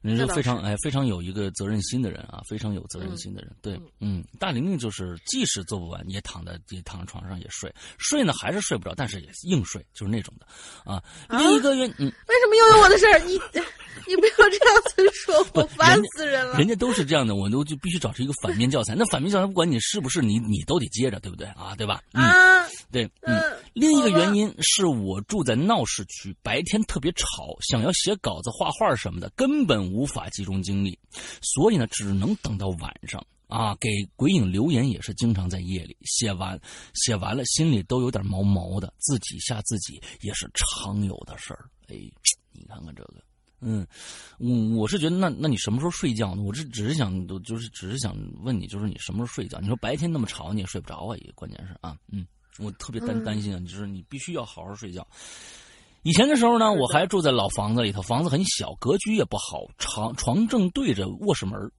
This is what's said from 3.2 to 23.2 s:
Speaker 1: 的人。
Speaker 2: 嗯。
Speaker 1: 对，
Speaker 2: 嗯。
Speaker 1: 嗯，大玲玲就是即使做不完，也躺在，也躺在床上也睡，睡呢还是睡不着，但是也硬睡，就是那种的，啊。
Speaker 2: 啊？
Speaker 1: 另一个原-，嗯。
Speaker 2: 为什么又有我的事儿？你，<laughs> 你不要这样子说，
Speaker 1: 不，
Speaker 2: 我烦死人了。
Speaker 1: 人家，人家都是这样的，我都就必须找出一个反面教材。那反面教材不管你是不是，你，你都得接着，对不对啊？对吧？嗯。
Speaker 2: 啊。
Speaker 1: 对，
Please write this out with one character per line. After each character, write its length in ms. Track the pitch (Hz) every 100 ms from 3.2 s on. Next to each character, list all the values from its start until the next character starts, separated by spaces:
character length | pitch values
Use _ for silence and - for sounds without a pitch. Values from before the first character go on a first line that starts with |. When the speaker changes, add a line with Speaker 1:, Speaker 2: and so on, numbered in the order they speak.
| 95
Speaker 1:
的 80 | 95
人。 100 | -
Speaker 2:
嗯。 40 | -
Speaker 1:
对， 140 | 107 92 - _
Speaker 2:
嗯。 180 | 104 90
Speaker 1:
嗯， 60 | - -
大 140 | 196
玲 140 | 120
玲 120 | 170 170
就 140 | 117
是 260 | - 92 82 -
即 180 | 262
使 180 | 233 101
做 160 | 85 101
不 80 | 85
完， 160 | 87 92
也 100 | 98
躺 220 | - 87
在， 140 | 87 85 -
也 120 | 92
躺 160 | 85 87
在 80 | 87
床 220 | 90 92
上 100 | 92
也 80 | -
睡， 240 | - - - - -
睡 260 | - 294
呢 80 | 208
还 180 | - -
是 100 | 190
睡 160 | - 120
不 60 |
着， 120 | 90 -
但 120 | 113
是 120 | 98
也 100 | 73 -
硬 200 | 175 165
睡， 200 | 90 92 -
就 100 | -
是 60 | 101
那 100 | 110
种 140 | - -
的， 60 | - - - -
啊。 160 | - 190 - - -
Speaker 2:
啊？ 100 | 240
Speaker 1:
另 160 | 311
一 60 | 285
个 160 | 277 269
原-， 120 | 254 -
嗯。 80 | 139
Speaker 2:
为 280 | - - 480
什 60 | 480
么 80 | 440
又 200 | 453 427
有 60 |
我 60 | 392
的 100 | 403
事 80 | 427
儿？ 140 | 349
你， 140 | 349 370 - - 349 -
<laughs> 300 | - - -
你 80 | 370
不 100 | 427
要 220 | - 427
这 80 | 403 466
样 160 | 427 480
子 200 | - 381
说， 300 | - - 311 381
Speaker 1:
不， 80 | 320
Speaker 2:
我 60 | 311
烦 300 | - 330 359 311 -
死 100 | 302
人 180 | 269 254
了。 60 |
Speaker 1:
人 0 |
家， 40 | 247
人 100 | 180
家 60 |
都 180 | 208 247
是 120 | 208
这 100 | 143
样 100 | 156
的， 120 | 117 101
我 120 | 98
都 140 | 127
就 140 | 147 151
必 120 | 185
须 60 | 175
找 140 | 110
出 140 | 110
一 20 | 135
个 60 | 143
反 140 | - 104
面 120 | 123
教 140 | 135
材。 140 | 107 131
那 80 |
反 180 | 226 131
面 80 | 165
教 100 | 202
材 60 | 196
不 60 |
管 180 | 185 170
你 80 | 123
是 220 | - 208
不 80 | 127
是， 120 | 165
你， 160 | 113 107
你 220 | 110 95 76
都 140 | 160
得 60 | 120
接 260 | 107 127
着， 80 | 98
对 100 | 98
不 60 | 85
对 100 | -
啊？ 280 | - 95 98
对 100 | 104
吧？ 160 | - -
嗯。 120 | -
Speaker 2:
啊。 420 | 339 370 370 370 339 - -
Speaker 1:
对， 140 | 123 - _